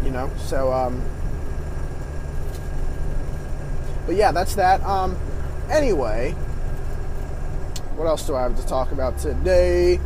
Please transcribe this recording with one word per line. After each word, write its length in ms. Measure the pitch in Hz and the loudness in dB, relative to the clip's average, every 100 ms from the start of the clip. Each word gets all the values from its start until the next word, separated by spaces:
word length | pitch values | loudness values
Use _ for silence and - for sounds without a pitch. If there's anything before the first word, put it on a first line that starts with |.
You 60 | - | 0
know, 200 | 131 135 - | 0 -2 -2
so, 340 | - 147 131 | -2 2 2
um, 320 | 127 127 123 - - - - - - - - - - - - - - - - - - - - - - - - - - - - - - - | 2 0 0 -2 -2 -2 -2 -2 -4 -4 -4 -4 -4 -4 -4 -4 -2 -4 -4 -4 -2 -2 -2 -2 0 -2 -4 -4 -6 -2 -2 -2 -2 -2
but 80 | 180 | 2
yeah, 160 | 202 | 4
that's 220 | 156 185 | 4 0
that. 280 | - 185 196 | 2 4 4
Um, 340 | 190 196 185 185 - - - - - | 2 0 0 -2 -2 -2 -4 -4 0
anyway, 640 | 311 277 170 120 110 127 - - - - - - - - - - - - - - - - | 2 2 2 2 0 0 -2 -2 -2 -2 -2 -2 -2 -2 -2 -4 -4 -4 -4 -2 -4 -2
what 120 | - 160 | -2 0
else 200 | 151 - | 0 0
do 80 | |
I 80 | 135 | 0
have 140 | 123 120 | 2 0
to 100 | - | 0
talk 260 | 143 127 | 0 0
about 260 | 120 131 113 | 0 0 0
today? 840 | - - 175 180 180 175 175 180 | -2 0 4 6 6 6 4 4